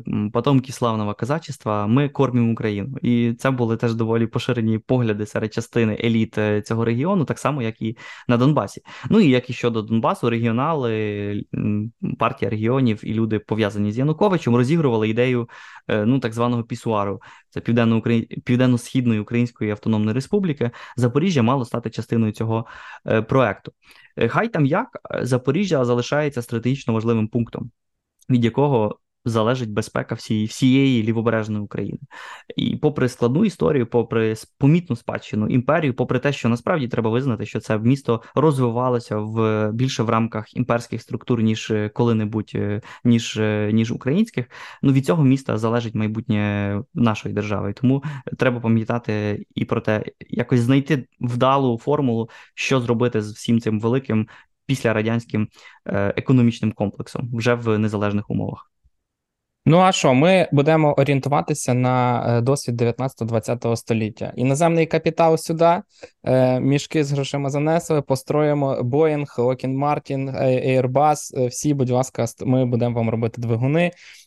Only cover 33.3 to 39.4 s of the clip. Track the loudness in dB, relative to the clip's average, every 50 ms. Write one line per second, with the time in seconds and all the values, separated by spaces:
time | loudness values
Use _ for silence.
33.3 | 2 2 0 0 0 0 0 2 2 0 0 0 0 -2 -2 0 -2 -2 0 -2
34.3 | -2 -6 -10 -16 _ 0 2 4 4 4 2 -2 -6 -6 -6 -6 -8 -8 -8 -6
35.3 | -4 -2 -2 0 0 0 2 2 2 2 2 0 0 -2 -2 -2 -2 0 0 -2
36.3 | -2 0 0 0 0 0 0 -2 -2 -2 -2 -2 -2 -2 0 0 0 0 0 -2
37.3 | -2 -2 -4 -6 -8 -6 -4 -2 -2 0 2 2 2 2 2 -2 -2 -2 -4 -4
38.3 | 0 2 2 4 4 2 0 0 0 0 0 0 0 -2 -2 -4 -4 -4 -4 -2
39.3 | -2 0